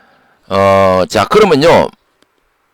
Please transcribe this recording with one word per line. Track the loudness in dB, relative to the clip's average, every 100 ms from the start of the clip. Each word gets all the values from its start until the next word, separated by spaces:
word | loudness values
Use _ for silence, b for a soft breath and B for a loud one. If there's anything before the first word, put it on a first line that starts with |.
| b b b b _
어, | -2 0 2 0 0 -2
자, | -4 -2
그러면요, | 0 0 0 2 2 0 -8 _ _ _ _ _ _ _